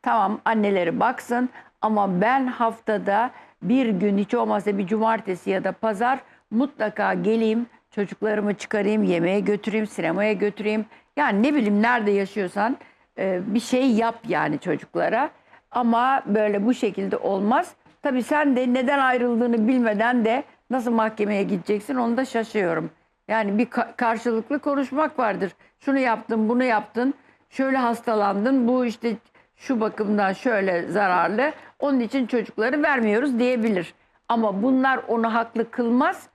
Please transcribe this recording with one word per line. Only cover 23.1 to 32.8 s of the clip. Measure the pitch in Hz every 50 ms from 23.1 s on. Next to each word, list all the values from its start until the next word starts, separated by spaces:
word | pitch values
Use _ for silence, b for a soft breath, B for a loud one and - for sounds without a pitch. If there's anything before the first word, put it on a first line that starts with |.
| _ _ _ -
Yani | 208 226 220 202 196 214
bir | 247
ka-, | 240 - - 226 - -
karşılıklı | - 247 226 226 220 - 247 226 220 220 - 277 294
konuşmak | - 294 285 277 277 247 262 277 311 302 302 -
vardır. | 254 214 196 175 185 180 - b b b b b
"Şunu | - 285 269 277
yaptın, | 262 247 220 214 226 - 226 220 220 214
bunu | 240 247 254
yaptın, | 254 226 214 220 - - 233 247 269 277 b b b b b b b
şöyle | - - 269 269 262 262
hastalandın, | 254 233 233 226 - - 226 214 202 202 196 196 208 254 269 269 247 233
bu | 254 254 247
işte | 240 214 - - 233 220 214 _ _ b b b b b _
şu | - - 269 226
bakımdan | 220 214 214 - 214 202 214 208 202 190 196
şöyle | - - 254 233 202 196 190 180 170 165 -
zararlı, | 160 208 202 185 180 180 170 170 170 214 262 302 302 B B B B B
onun | - 285 277 262
için | 240 214 - 277 254 214
çocukları | - 247 196 - - - 214 240 262 302